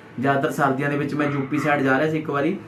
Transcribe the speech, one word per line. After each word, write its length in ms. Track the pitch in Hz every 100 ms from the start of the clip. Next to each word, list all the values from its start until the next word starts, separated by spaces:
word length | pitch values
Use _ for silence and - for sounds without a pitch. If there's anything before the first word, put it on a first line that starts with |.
| - -
ਜ਼ਿਆਦਾਤਰ 300 | 135 139 -
ਸਰਦੀਆਂ 400 | - 139 131 143
ਦੇ 60 | 143
ਵਿੱਚ 180 | 143
ਮੈਂ 160 | 147 143
ਯੂ 100 | 139
ਪੀ 180 | 131 151
ਸਾਈਡ 240 | 151 143
ਜਾ 160 | 135 135
ਰਿਹਾ 120 | 156
ਸੀ 80 | 156
ਇੱਕ 120 | -
ਵਾਰੀ, 280 | 143 147 202